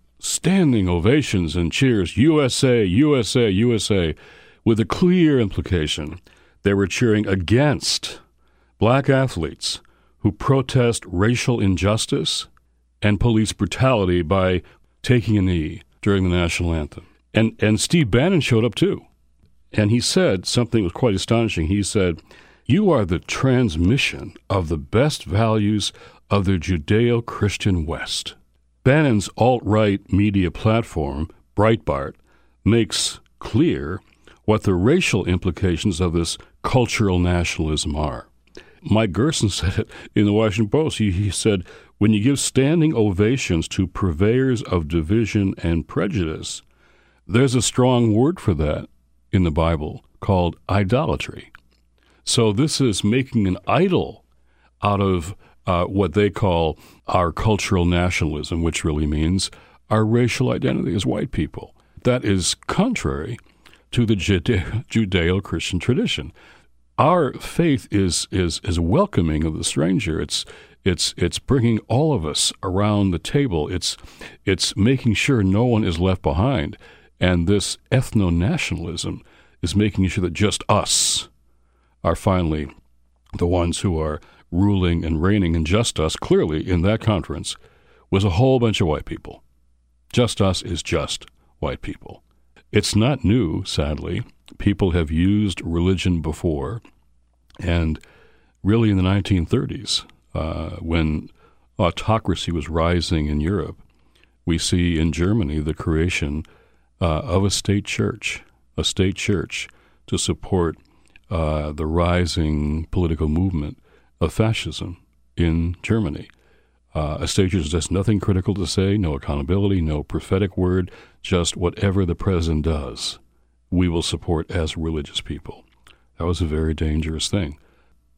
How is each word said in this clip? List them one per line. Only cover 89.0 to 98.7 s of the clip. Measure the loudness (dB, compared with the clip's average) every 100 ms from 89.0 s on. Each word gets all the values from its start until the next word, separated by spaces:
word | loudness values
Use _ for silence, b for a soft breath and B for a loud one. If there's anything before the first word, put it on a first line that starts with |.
| -6
people. | -12 -14 -20 _ _ _ _ _ _ _
Just | 0 0 2
us | 0 0
is | -4 -8
just | -4 -4 -4 -8 -14 _ _ -10
white | -8 -8
people. | -10 -12 -16 -20 _ b b b b
It's | -2 0
not | 2 2 0
new, | 2 2 0 -4
sadly, | -6 -4 -4 -4 -6 -8 -8 _ -20 -4
people | -2 0 0
have | 0 0
used | 0 2 2 0 -4
religion | -4 -2 0 0 0 -2
before, | -2 -4 -4 -4 -6 -10 -14 _ _ _ _ _ _ -10
and | -2 0 0 -4 b b b b b b
really | 0